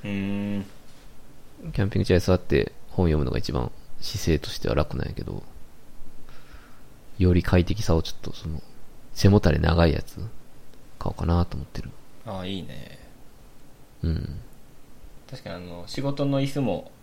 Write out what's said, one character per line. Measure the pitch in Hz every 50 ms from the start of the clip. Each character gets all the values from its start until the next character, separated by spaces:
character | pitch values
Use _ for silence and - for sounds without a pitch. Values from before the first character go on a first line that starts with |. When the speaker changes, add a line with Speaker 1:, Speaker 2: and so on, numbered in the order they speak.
| -
Speaker 1:
う |
ー | 104 101 98 98 101 101 101 101 101 101 98
ん。 | 98 - - - - - - - - - - - - - - - - - - - - 160
Speaker 2:
キ | - -
ャ | 104
ン | 104
ピ | - 98
ン |
グ | 98
チ | -
ェ | 95
ア | 90
に |
座 | - - 92
っ | 90
て | - - - 67 - - - - - -
本 | - - 92
読 | 82 78 76
む | 69
の | -
が | - -
一 | - -
番 | - 65 60 - - - - - - -
姿 | - - - 104 - 85
勢 | 80 73
と | - -
し | - -
て | - -
は | -
楽 | 73 76 - -
な | - -
ん | -
や | -
け | - -
ど、 | - 50 50 - - - - - - - - - - - - - - - - - - - - - - - - - - - - - - - - - - - -
よ | 90 90
り | 87 85
快 | - - - 90 87
適 | - - -
さ | - - 82
を | 80
ち | - -
ょ | -
っ | -
と | - - -
そ | - - 82
の、 | 78 78 - - - - - - - - - - -
背 | - - 98
も | 98 107
た | - -
れ | 73 76
長 | 78 80 82 85 85
い | 80
や | 71 73
つ | - - - - 87 117 - - - - - - - - - - - - - -
買 | - -
お |
う | -
か | - -
な | 82 85 87 87
と | - -
思 | - -
っ | -
て | - -
る。 | - - - - - - - - -
Speaker 1:
あ | 113 98 95
あ、 | 92
い | 95 98 92
い |
ね。 | 80 - - - - - - - - - - - - - - - - - - - - - - - - - - -
Speaker 2:
う | - 82
ん。 | 80 - - - 69 - - - - - - - - - - - - - - - - - - -
Speaker 1:
確 | 135 - -
か | 101
に | 92
あ | 90
の、 | 90 87 85 87 87
仕 | - - -
事 | 135 143 139 - 143
の | 139 139 135
椅 | 139 135
子 | 139 147
も | 135 107 90 - - - - -